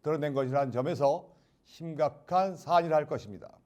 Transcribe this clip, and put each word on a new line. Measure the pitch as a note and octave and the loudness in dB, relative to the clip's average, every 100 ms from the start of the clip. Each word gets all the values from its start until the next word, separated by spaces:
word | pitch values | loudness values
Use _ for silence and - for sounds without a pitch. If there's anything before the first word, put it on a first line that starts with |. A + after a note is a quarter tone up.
드러낸 | D3+ D#3 D3 | -4 -2 0
것이라는 | C#3 C3 C#3 C3+ | 0 0 0 0
점에서 | A#2 C3+ E3 C#3 E3 - - _ _ _ | 0 -2 2 2 2 -4 -20 _ _ _
심각한 | - E3 D3+ D3 C#3+ - F3+ F#3+ E3 | -14 -12 -2 -2 -2 -2 0 0 -4
사안이라 | - F3 E3+ D#3 | 2 2 4 2
할 | D3+ | 2
것입니다. | C#3 G2+ F#2+ - - | -4 -6 -14 -16 -20